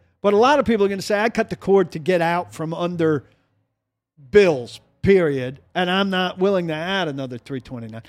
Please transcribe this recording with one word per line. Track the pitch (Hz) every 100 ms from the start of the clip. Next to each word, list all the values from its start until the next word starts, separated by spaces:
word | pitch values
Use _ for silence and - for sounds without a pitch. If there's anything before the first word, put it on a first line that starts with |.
| _ _
but | 202
a | 208
lot | 254 294
of | 226
people | 220 196
are |
gonna | 196
say, | - 202
"I | 226
cut | 226 -
the | -
cord | - 196 175
to | 165
get | 147 180
out | 165 175 -
from | - 160
under | 165 175 170 160 147 - _ _ _ _ _ _ _ _ _ 131
bills, | 208 190 135 113 - _ _
period, | 190 196 160 135 127 135 _
and | 170 180
I'm | 190 196
not | 185 180 185
willing | 196 190 170
to |
add | 156 175 196 165
another | 139 131 123
three | - 135
twenty-nine." | - 123 113 113